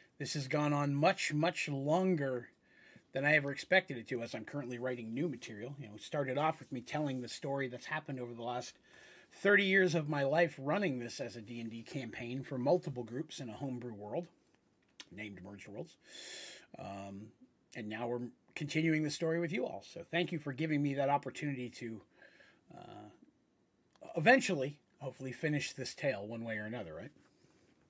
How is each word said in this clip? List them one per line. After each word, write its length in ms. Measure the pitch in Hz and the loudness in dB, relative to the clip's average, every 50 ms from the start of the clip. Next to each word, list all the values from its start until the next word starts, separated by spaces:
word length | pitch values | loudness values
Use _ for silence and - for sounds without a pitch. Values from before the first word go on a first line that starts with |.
| - _ _ - | -20 _ _ -6
this 160 | 143 - - | -4 -2 -2
has 140 | 151 131 131 | -2 -2 0
gone 240 | 156 147 147 147 | 2 2 4 4
on 220 | 147 143 147 143 139 | 4 4 4 2 4
much, 380 | 143 156 185 190 - - - | 6 6 6 6 4 0 0
much 360 | 151 147 160 180 175 - - 156 | 2 4 4 2 2 0 -2 -2
longer 800 | 139 135 139 147 160 185 190 190 180 147 139 135 127 120 120 - _ _ _ _ _ - - - - - _ _ | -2 0 2 4 4 6 6 6 4 4 2 2 0 -2 -4 -8 _ _ _ _ _ -20 -20 -20 -20 -20 _ _
than 120 | - 135 139 | -2 2 4
I 100 | 147 156 | 6 6
ever 140 | 151 139 143 | 6 4 2
expected 460 | 135 - - - 180 185 180 - 135 | -2 -4 2 4 4 4 4 2 -2
it 120 | 117 107 - | -6 -4 -4
to, 140 | 135 117 | -4 -2
as 120 | 117 110 - | -2 -4 -6
I'm 100 | 113 110 | -8 -6
currently 340 | - - 143 127 123 123 117 | -6 -4 -4 -4 -4 -4 -2
writing 340 | 127 131 127 120 113 110 | -2 -2 -2 -4 -4 -4
new 160 | 113 135 170 170 | -2 0 0 0
material. 460 | 123 117 - - 110 101 113 135 143 143 | -2 -4 -8 -10 -8 -8 -8 -8 -8 -10
You 100 | 123 104 | -10 -12
know, 60 | 104 | -12
it 60 | 110 | -12
started 360 | - - - 147 139 131 127 143 | -10 -4 -2 0 0 0 2 2
off 200 | 156 160 156 - | 2 2 2 -2
with 120 | - - | -6 -8
me 100 | 135 123 | -8 -8
telling 400 | 117 - - 151 151 139 131 127 | -6 -4 -2 0 0 0 0 -2
the 80 | 120 117 | -4 -6
story 400 | - - - 139 139 139 135 123 | -8 -6 -4 -2 -2 0 -2 -2
that's 180 | 123 120 - | -4 -8 -6
happened 340 | - 156 156 - - 139 127 | -6 -6 -4 -4 -6 -6 -6
over 140 | 123 120 120 | -6 -8 -8
the 80 | 117 | -6
last 320 | 117 120 123 120 117 - - _ _ - - - - - - - - - | -4 -4 -4 -4 -6 -8 -12 _ _ -20 -20 -20 -20 -20 -20 -20 -20 -18
thirty 320 | - - - 196 202 202 202 | -6 2 6 8 8 8 8
years 300 | 190 190 196 185 175 151 | 8 6 8 6 6 4
of 140 | 165 147 147 | 2 2 2
my 140 | 151 143 139 | 2 2 2
life 320 | 135 151 170 175 151 - 139 | 4 6 6 4 4 2 -2
running 400 | 135 143 160 208 202 160 131 123 | -2 0 2 2 2 0 0 -2
this 220 | 120 117 - - | -4 -6 -6 -6
as 160 | 127 113 107 | -6 -6 -6
a 40 | 117 | -10
D 200 | 107 117 120 117 | -10 -8 -8 -6
and 100 | 113 113 | -6 -6
D 120 | 110 117 | -8 -10
campaign 600 | 113 - - 135 123 113 - - 120 117 127 135 | -10 -8 -6 -6 -6 -6 -8 -8 -6 -6 -4 -6
for 160 | 127 - 143 127 | -6 -4 -2 2
multiple 460 | 123 139 180 175 - 160 123 123 117 | 4 4 4 4 2 0 -6 -6 -6
groups 360 | 110 117 131 123 - - - | -6 -6 -6 -6 -8 -8 -10
in 80 | 131 113 | -10 -8
a 60 | 104 | -8
homebrew 400 | - 143 135 127 120 120 120 107 | -6 -4 -4 -4 -4 -6 -8 -8
world, 320 | 101 104 104 120 165 175 - _ _ _ _ _ _ _ _ _ _ _ _ _ - - - | -8 -8 -6 -4 -4 -4 -6 _ _ _ _ _ _ _ _ _ _ _ _ _ -18 -16 -14
named 320 | 87 95 107 104 98 90 | -10 -10 -10 -10 -10 -12
Merged 260 | 90 101 101 98 - 107 | -12 -14 -14 -14 -14 -12
Worlds. 280 | 101 - - - - _ _ - - - - - - - - - - - - - - - | -10 -10 -10 -12 -14 _ _ -18 -16 -14 -14 -12 -12 -12 -12 -14 -16 -18 -20 -18 -14 -12
Um, 500 | 95 98 98 98 98 98 98 98 107 110 - - - - _ _ _ _ - | -10 -8 -8 -8 -8 -10 -10 -12 -12 -14 -18 -20 -20 -20 _ _ _ _ -12
and 140 | 123 110 104 | -10 -8 -6
now 180 | 107 113 120 | -4 -2 -2
we're 220 | 120 123 120 123 117 - _ _ _ - | -2 -2 -2 -4 -6 -10 _ _ _ -8
continuing 480 | - 156 143 - 156 160 165 156 156 | -6 -4 -2 0 2 4 4 4 2
the 80 | 156 147 | 2 0
story 300 | 147 - 170 160 165 170 | -2 0 0 0 2 0
with 120 | 175 151 | 0 0
you 120 | 185 233 - | 0 -2 -2
all. 200 | - - 98 - - | -2 -4 -8 -12 -12
So 100 | - - - - | -12 -14 -6 -2
thank 220 | 160 170 175 - | 0 0 0 0
you 60 | 175 151 | -2 -4
for 140 | - 147 | -4 -4
giving 300 | 127 123 160 156 156 143 | -4 -2 0 2 2 2
me 120 | 147 143 135 | 2 2 2
that 140 | 139 139 135 | 2 4 4
opportunity 640 | 143 139 - 131 - - 151 147 139 123 123 113 | 4 2 2 -2 -6 -4 -4 -4 -4 -4 -6 -6
to, 300 | - - 123 113 110 98 - _ _ - - - - - - - - _ _ - - | -8 -8 -8 -8 -8 -8 -12 _ _ -20 -20 -20 -20 -20 -20 -20 -20 _ _ -20 -18
uh, 320 | - - - - 104 104 104 - - - - _ _ _ _ _ _ _ _ _ _ _ _ _ - - - - | -16 -16 -16 -16 -16 -16 -18 -20 -20 -20 -20 _ _ _ _ _ _ _ _ _ _ _ _ _ -18 -12 -6 0
eventually, 600 | 175 151 220 262 269 - - 180 139 131 147 147 - _ _ _ - | 6 8 10 10 8 8 4 2 2 0 -2 -4 -8 _ _ _ -12
hopefully, 320 | 139 135 - - 131 131 | -10 -10 -8 -8 -8 -8
finish 400 | 127 - 160 151 151 143 - - | -4 -2 0 2 2 2 0 -2
this 220 | - 135 123 - - | -4 -6 -6 -6 -4
tale 320 | - 151 139 113 98 101 | -2 0 0 0 0 -4
one 180 | 107 117 113 113 | -6 -6 -6 -4
way 120 | 113 110 | -4 -4
or 80 | 107 104 | -4 -4
another, 300 | 107 120 117 95 80 78 | -4 -6 -6 -6 -8 -10
right? 160 | 82 110 143 - - - _ _ _ _ - _ _ _ _ _ _ _ | -10 -10 -12 -14 -18 -20 _ _ _ _ -20 _ _ _ _ _ _ _